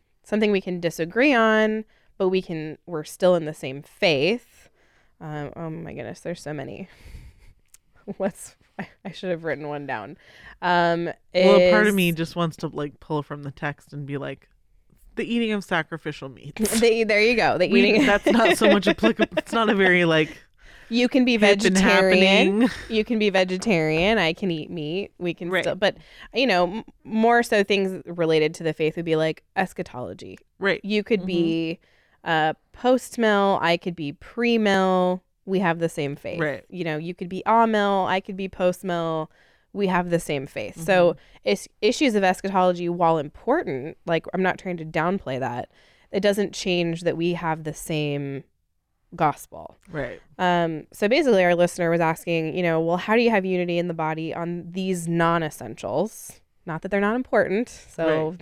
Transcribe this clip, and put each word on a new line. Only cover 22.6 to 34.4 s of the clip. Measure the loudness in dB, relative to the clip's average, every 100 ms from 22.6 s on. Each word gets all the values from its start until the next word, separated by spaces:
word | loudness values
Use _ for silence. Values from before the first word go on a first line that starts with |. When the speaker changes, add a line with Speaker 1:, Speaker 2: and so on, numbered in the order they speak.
Speaker 2:
happening. | 2 0 -4
Speaker 1:
You | -2
can | 0 0
be | 2
vegetarian. | 2 0 -2 0 2 2 2 2 2
I | 0
can | -2 -4
eat | -4 -6
meat. | -10 -6 -6 -8 -8
We | -8
can | -6 -4
Speaker 2:
Right. | -2
Speaker 1:
still, | -2
but, | -2 -2 -4 -14 -20 -8
you | -2 2
know, | 2 0 -4
m-, | -12 -18
more | -6 2 4 4
so | 4 2
things | 2 0 0 -6 -10
related | -2 2 2 2
to | -2
the | -6
faith | -2 -2 -2
would |
be, | -2 0
like, | 0 -4 _
eschatology. | -6 -6 -6 -12 -10 -12 -12 -16 -20 _ -4
Speaker 2:
Right. | -2 -2
Speaker 1:
You | -2 -4
could | 0 -2
Speaker 2:
Mm-hmm. | 0
Speaker 1:
be, | 0 0 -2 -4 -8 _ _ _ _
uh, | -2 0 0 -2 _
post-mill. | -2 2 2 0 0 2 4 2 2
I | 0 0
could | -2
be | -8 -10
pre-mill. | -12 -12 -2